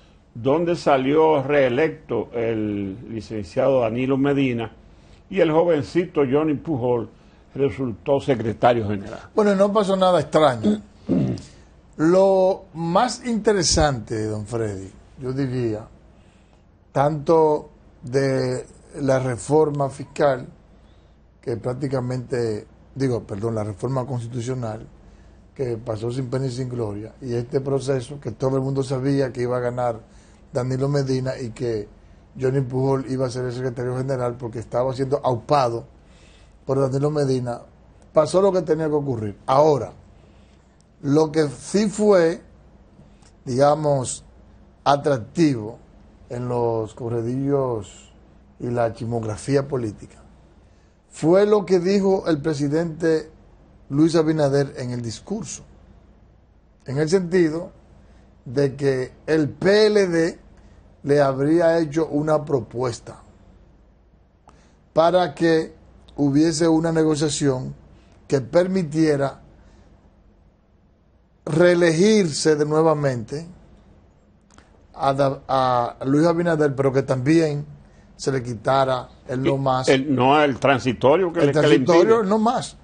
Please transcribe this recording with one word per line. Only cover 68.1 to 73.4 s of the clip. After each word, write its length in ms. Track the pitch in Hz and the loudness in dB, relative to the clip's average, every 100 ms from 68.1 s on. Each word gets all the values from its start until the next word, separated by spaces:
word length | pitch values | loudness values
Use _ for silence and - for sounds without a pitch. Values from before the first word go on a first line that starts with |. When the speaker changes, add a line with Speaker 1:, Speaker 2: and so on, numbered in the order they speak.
| - - | -18 -2
Speaker 2:
que 140 | 139 | -2
permitiera 1000 | 113 170 185 190 156 156 156 143 139 - - - - - - _ _ _ _ _ _ _ _ _ _ _ _ _ _ _ - | 2 2 2 0 -2 0 2 2 -2 -6 -20 -20 -20 -20 -20 _ _ _ _ _ _ _ _ _ _ _ _ _ _ _ -4
reelegirse 1080 | 151 175 175 170 160 208 220 175 139 160 151 | 2 4 4 4 4 4 4 2 0 2 2
de 100 | 147 | 2
nuevamente 840 | 156 160 151 143 127 104 143 | 2 2 2 0 -4 -8 -12